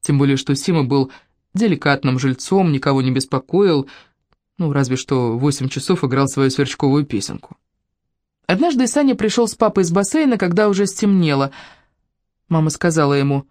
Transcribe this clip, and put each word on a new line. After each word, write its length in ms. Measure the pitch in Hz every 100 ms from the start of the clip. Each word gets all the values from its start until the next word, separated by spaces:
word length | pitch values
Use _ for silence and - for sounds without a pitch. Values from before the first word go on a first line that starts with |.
Тем 160 | - 143
более, 200 | 139 135
что 180 | - 139
Сима 280 | - 165
был 280 | 131 139 131 - _ _ _
деликатным 680 | 185 226 151 151 139 139 127
жильцом, 520 | 135 127 - 190 180
никого 300 | 139 143 135
не 100 | 131
беспокоил, 760 | 131 131 135 - 180 202 151 135 - _ _ _ _ _ _
ну, 140 | 165
разве 260 | 143 131 127
что 360 | - 135 123
в 60 | 117
восемь 300 | 143 143 131
часов 340 | - - 180
играл 240 | 135 131 135
свою 220 | 139 135
сверчковую 560 | 135 135 - 143 143 143
песенку. 520 | 107 - - - - _ _ _ _ _ _ _ _ -
Однажды 420 | 185 339 269 247
Саня 280 | 285 277 240
пришел 320 | 214 220 233
с 80 | -
папой 280 | 220 202
из 80 | 175
бассейна, 460 | 175 196 311 294 226
когда 300 | 180 175 208
уже 180 | 196 196
стемнело. 680 | - 214 196 165 139 139 - - - _ _ _ _ _ _ _
Мама 200 | 165 156
сказала 440 | 151 175 160 143
ему 340 | 143 139 139 -